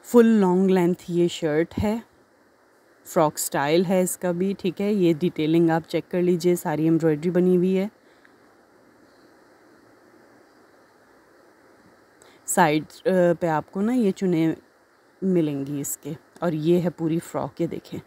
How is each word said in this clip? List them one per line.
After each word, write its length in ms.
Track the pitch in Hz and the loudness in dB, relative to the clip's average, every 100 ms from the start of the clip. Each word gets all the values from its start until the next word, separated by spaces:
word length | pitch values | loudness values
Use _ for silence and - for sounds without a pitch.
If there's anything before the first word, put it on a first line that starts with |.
| - | 4
फुल 200 | 240 226 220 | 6 6 4
लॉन्ग 300 | 190 180 190 | 4 2 2
लेंथ 340 | 185 175 175 - | 2 2 -2 -4
ये 160 | 170 175 | -2 -2
शर्ट 460 | - 160 147 170 | -2 -4 -2 -2
है, 280 | - 208 226 - _ _ _ _ _ _ _ _ _ - | -4 -4 -4 -10 _ _ _ _ _ _ _ _ _ -4
फ्रॉक 320 | 185 151 - | 0 0 0
स्टाइल 460 | - 160 143 165 | -6 -2 2 2
है 180 | 180 185 | 2 0
इसका 300 | 180 - 180 | 0 -4 -6
भी, 200 | 175 190 | -2 -4
ठीक 260 | 190 185 - | -4 -6 -4
है। 120 | 202 | -4
ये 180 | 208 175 | 2 2
डिटेलिंग 560 | 156 170 - 156 165 165 | 2 -2 -2 0 2 2
आप 120 | 160 | 0
चेक 220 | 160 160 - | -2 -8 -4
कर 120 | 180 | -2
लीजिए, 340 | 180 175 175 175 | 0 0 0 0
सारी 300 | 180 151 160 | -2 -2 0
एम्ब्रॉयडरी 440 | 165 160 151 175 | 2 0 0 -2
बनी 240 | 180 180 | 0 2
हुई 180 | 180 185 | 2 2
है। 160 | 185 202 _ _ _ _ _ _ _ _ _ _ _ _ _ _ _ _ _ _ _ _ _ _ _ _ _ _ _ _ _ _ _ _ _ _ _ _ _ _ _ _ _ _ _ - _ - | 0 -4 _ _ _ _ _ _ _ _ _ _ _ _ _ _ _ _ _ _ _ _ _ _ _ _ _ _ _ _ _ _ _ _ _ _ _ _ _ _ _ _ _ _ _ -20 _ -4
साइड, 360 | - 165 156 | 2 2 2
अ, 480 | - - 170 185 175 | -4 -6 -2 2 2
पे 120 | 165 170 | 2 -2
आपको 340 | 151 - 196 | -2 -4 -6
ना 120 | 214 | -2
ये 180 | 254 202 | 0 0
चुने 420 | 185 196 165 160 - _ _ _ _ _ _ | 0 -2 0 0 -2 _ _ _ _ _ _
मिलेंगी 580 | 190 175 151 143 139 143 | -2 0 0 -4 -8 -8
इसके। 360 | 143 - 143 160 _ - | -8 -10 -12 -14 _ -6
और 120 | 170 | -6
ये 240 | 156 156 175 | -2 0 0
है 120 | 175 | 0
पूरी 280 | - 165 165 | -4 -4 -4
फ्रॉक, 400 | - 143 135 - | -4 -8 -8 -6
ये 60 | 170 | -8
देखें 340 | - - - | -8 -12 -16